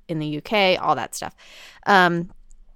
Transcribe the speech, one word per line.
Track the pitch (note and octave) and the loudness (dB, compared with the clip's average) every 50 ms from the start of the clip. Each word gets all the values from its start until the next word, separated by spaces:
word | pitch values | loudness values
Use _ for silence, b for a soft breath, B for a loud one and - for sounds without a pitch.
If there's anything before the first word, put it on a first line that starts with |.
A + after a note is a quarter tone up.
| _ | _
in | - E3 D#3 | -8 -8 -6
the | D3+ | -6
U | D3+ D3+ D3 | -6 -8 -8
K, | - - A3+ G#3 G3 F#3 F3 | -6 -2 0 2 2 2 2
all | - - D#3 D3 | 2 0 0 -2
that | B2+ G#2+ - - | -2 -4 -8 -10
stuff. | - - - - B B B B B B B B B - | -12 -12 -12 -14 B B B B B B B B B 0
Um, | - G3+ F#3 F3+ E3+ E3+ E3+ F3 - - - - - - - - - - | 2 4 4 4 4 2 -2 -4 -8 -14 -20 -20 -20 -20 -20 -20 -20 -20